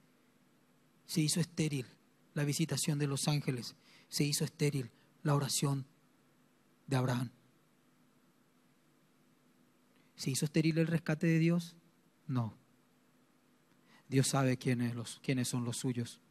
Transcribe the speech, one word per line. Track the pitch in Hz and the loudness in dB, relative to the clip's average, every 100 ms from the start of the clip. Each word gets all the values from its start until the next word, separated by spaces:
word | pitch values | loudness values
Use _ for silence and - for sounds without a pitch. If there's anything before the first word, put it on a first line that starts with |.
| _ _ _ _ _ _ _ _ _ _ | _ _ _ _ _ _ _ _ _ _
Se | - - | -6 0
hizo | 151 180 | 0 0
estéril | 156 - 156 143 117 - _ _ _ | -2 -2 -2 -2 -6 -14 _ _ _
la | - | -2
visitación | 143 143 160 139 - 147 | -2 0 0 0 0 0
de | 143 | 0
los | 139 - | 0 2
ángeles. | 147 143 127 - - - - - | 0 0 -4 -6 -14 -20 -20 -10
Se | - | -2
hizo | 147 147 | 0 0
estéril | 151 - 147 143 120 - _ _ | -2 0 0 0 -6 -12 _ _
la | 151 | 0
oración | 143 135 - 147 139 135 _ _ _ _ _ _ _ _ _ - | 2 2 0 0 0 -4 _ _ _ _ _ _ _ _ _ -2
de | 131 | 0
Abraham. | 127 123 123 - _ _ _ _ _ _ _ _ _ _ _ _ _ _ _ _ _ _ _ _ _ _ _ _ _ _ _ - | 2 0 -2 -8 _ _ _ _ _ _ _ _ _ _ _ _ _ _ _ _ _ _ _ _ _ _ _ _ _ _ _ -8
¿Se | - | -4
hizo | 131 156 | -2 0
estéril | 165 160 156 | 2 2 2
el | 160 | 0
rescate | 165 - 156 170 | 0 -2 0 2
de | 165 | 4
Dios? | 165 170 170 - - _ _ _ - | 4 2 -2 -14 -20 _ _ _ -4
No. | 127 110 - _ _ _ _ _ _ _ _ _ _ _ _ _ - - | -2 -2 -6 _ _ _ _ _ _ _ _ _ _ _ _ _ -20 -2
Dios | 135 131 | 0 2
sabe | 135 135 123 | 2 2 0
quiénes | 135 120 120 | 0 0 -2
los, | 120 113 - | -4 -10 -8
quiénes | - 131 120 | -4 -2 -2
son | 127 | -2
los | 120 117 | -4 -4
suyos. | 135 120 117 - _ | -4 -4 -6 -10 _